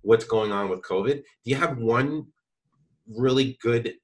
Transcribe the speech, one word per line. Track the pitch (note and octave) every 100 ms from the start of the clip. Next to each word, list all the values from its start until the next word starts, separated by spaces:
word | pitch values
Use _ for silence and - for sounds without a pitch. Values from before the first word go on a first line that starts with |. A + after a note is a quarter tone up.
what's | G2 A2+
going | - A2 G#2+
on | G2+ G2+
with | F#2
covid? | - F#2+ A2 C#3 - _
Do | A#2
you | C3+
have | E3 B2+
one | A2+ A#2 C#3 D#3 - _ _ _ _ _ _ _ -
really | A2 C3 C3 C3+ -
good | A#2 A#2 A#2+ -